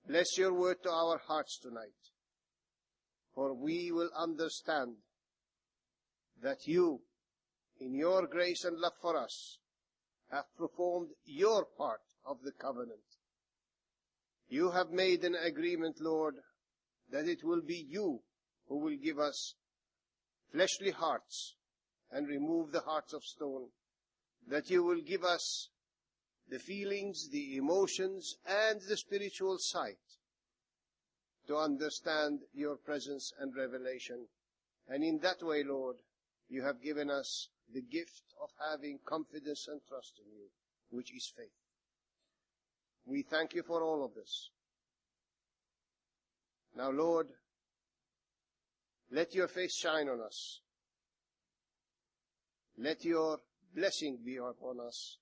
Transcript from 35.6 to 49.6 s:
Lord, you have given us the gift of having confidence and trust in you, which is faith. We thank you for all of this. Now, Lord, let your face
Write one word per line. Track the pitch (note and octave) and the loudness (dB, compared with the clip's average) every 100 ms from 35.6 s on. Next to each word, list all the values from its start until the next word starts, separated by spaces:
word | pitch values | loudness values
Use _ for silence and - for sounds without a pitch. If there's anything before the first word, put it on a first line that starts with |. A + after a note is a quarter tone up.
Lord, | C#3 C#3 C3 A#2+ _ _ _ _ _ | 2 -2 -2 -6 _ _ _ _ _
you | C3 | -2
have | C3+ B2 | -2 -2
given | C#3 D3 C#3+ | -4 -2 0
us | C#3 C3 - - _ _ | -2 -2 -8 -8 _ _
the | B2 | -10
gift | B2 - E3+ - _ - | -4 -6 -6 -16 _ -14
of | D3+ _ D3+ | -14 _ -6
having | D3+ D3 C#3 - | -4 -6 -10 -4
confidence | D#3+ D3+ D3+ C#3+ D3 - | -4 -4 -8 -6 -6 -8
and | D3 _ | -12 _
trust | C3+ - - | -14 -14 -20
in | G#2 | -20
you, | G#2+ G2+ _ _ _ _ | -20 -20 _ _ _ _
which | A#2+ B2 | -10 -10
is | B2+ - | -12 -12
faith. | - A2 _ _ _ _ _ _ _ _ _ _ _ _ _ _ _ | -12 -20 _ _ _ _ _ _ _ _ _ _ _ _ _ _ _
We | - C#3 | -4 -4
thank | C3+ D#3 D#3+ | 0 -2 0
you | E3+ | -4
for | E3 E3+ | -2 0
all | D#3+ D#3 | 0 0
of | C3 | -2
this. | A2 G2+ - - _ _ _ _ _ _ _ _ _ _ _ _ _ _ _ _ _ _ _ _ _ _ B2 | -6 -8 -8 -8 _ _ _ _ _ _ _ _ _ _ _ _ _ _ _ _ _ _ _ _ _ _ -4
Now, | C3 | -2
Lord, | C#3 E3 E3 D3 C3 _ _ _ _ _ _ _ _ _ _ _ _ _ _ _ _ _ | 2 4 4 0 -8 _ _ _ _ _ _ _ _ _ _ _ _ _ _ _ _ _
let | C3+ E3+ | 0 2
your | F#3 F3 | 2 0
face | F3+ | 0